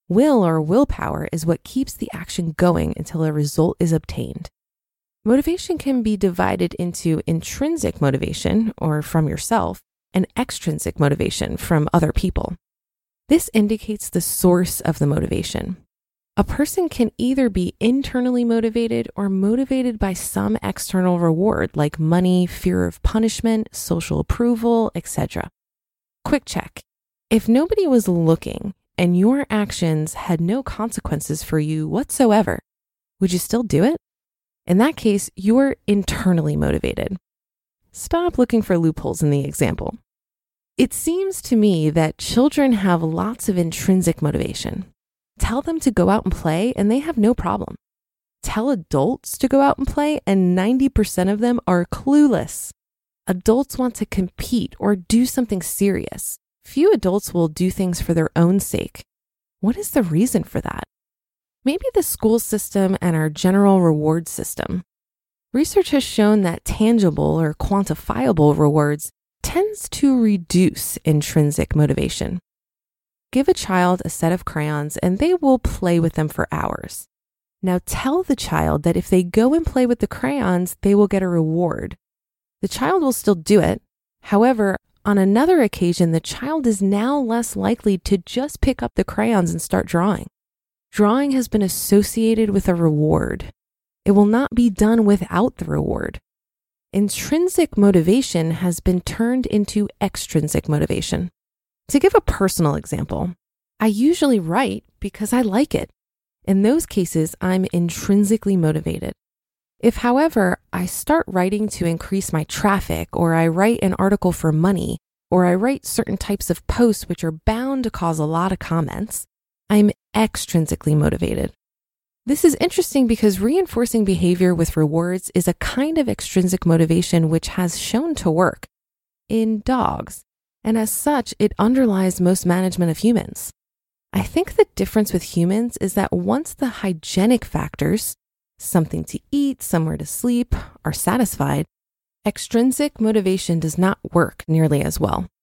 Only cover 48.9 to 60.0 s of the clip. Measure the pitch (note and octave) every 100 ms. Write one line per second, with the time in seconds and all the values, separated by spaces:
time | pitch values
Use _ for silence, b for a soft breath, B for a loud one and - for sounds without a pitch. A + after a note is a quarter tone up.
48.9 | D3+ D#3 C4 - - C4 C4+ C#4 - C4
49.9 | - D4 D4+ - G3 F3+ F3+ G3 B3+ C4+
50.9 | - G#3 - F#3 G#3 A#3+ A#3+ - F3+ F3
51.9 | - - C#4+ D4 G#3+ D#3 - - - _
52.9 | _ _ _ - F3+ - A#3 C#4 - B3+
53.9 | - A3 - F3+ - - A#3+ - - G3+
54.9 | G3+ E3+ A3+ B3 - A#3+ F#3+ - - G3
55.9 | F#3+ - - - - _ _ - - F4+
56.9 | G4 F#3+ G3 - F3 E3 D#3 F3+ - F#3
57.9 | F3 - E3+ D#3+ - E3+ G3 - - -
58.9 | - - _ _ _ _ _ F#3+ B3+ G#4
59.9 | D4+